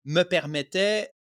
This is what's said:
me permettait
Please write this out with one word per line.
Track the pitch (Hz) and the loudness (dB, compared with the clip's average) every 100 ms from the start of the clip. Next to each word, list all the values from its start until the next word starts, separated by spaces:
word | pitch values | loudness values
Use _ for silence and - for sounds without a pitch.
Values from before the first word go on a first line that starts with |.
me | 139 160 | -2 0
permettait | 180 180 - 151 - 190 202 214 202 _ | 2 0 -2 -6 -4 0 0 0 -4 _